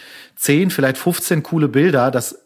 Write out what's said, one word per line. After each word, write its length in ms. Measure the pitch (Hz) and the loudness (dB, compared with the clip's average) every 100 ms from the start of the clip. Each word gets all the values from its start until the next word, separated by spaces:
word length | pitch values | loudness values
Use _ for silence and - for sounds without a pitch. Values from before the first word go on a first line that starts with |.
| - - - - | -20 -20 -20 -6
zehn, 360 | - 143 185 | 0 2 2
vielleicht 260 | 180 135 131 | 0 -2 0
fünfzehn 460 | - 175 - 170 | -4 -4 -2 -2
coole 240 | - 165 147 | -2 -2 0
Bilder, 420 | 131 151 139 123 | 2 2 2 0
das 220 | 127 117 - | -2 -6 -12